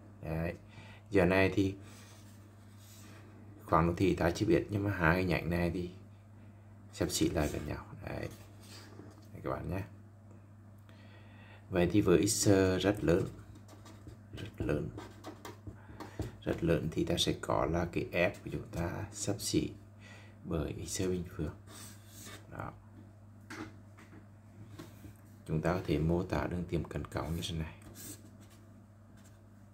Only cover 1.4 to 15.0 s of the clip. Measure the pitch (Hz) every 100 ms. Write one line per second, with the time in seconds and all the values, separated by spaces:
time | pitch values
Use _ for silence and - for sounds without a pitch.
1.4 | 92 104 95 - - - - - - -
2.4 | - - - - - - - - - -
3.4 | - - - 82 85 87 92 85 85 -
4.4 | 95 87 - 104 101 90 80 90 92 -
5.4 | 82 87 85 90 87 - - - - -
6.4 | - - - - - - 87 - 82 85
7.4 | 76 71 73 73 - - - 67 - -
8.4 | - - - - - - - - - -
9.4 | 65 67 76 95 104 - - - - -
10.4 | - - - - - - - - - -
11.4 | - - - 92 87 104 92 85 101 -
12.4 | 107 95 92 92 95 104 78 85 - -
13.4 | - - - - - - - - - -
14.4 | - - - 76 - -